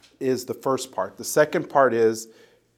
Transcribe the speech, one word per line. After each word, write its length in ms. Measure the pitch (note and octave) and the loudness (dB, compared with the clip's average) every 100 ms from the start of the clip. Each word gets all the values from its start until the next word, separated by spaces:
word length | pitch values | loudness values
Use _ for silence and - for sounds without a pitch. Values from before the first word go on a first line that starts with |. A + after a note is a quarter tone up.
| _ _ | _ _
is 240 | C3 B2+ | -4 -4
the 100 | - | -6
first 380 | A2+ C3+ C3 - | -6 -4 -4 -4
part. 240 | - F#2+ - | -8 -8 -10
The 80 | |
second 460 | A2+ D#3 D3+ E3+ C#3+ | -2 0 2 0 0
part 240 | C#3+ C3 | 2 4
is 340 | A2+ A2+ A2+ - _ _ _ _ | 4 2 2 -8 _ _ _ _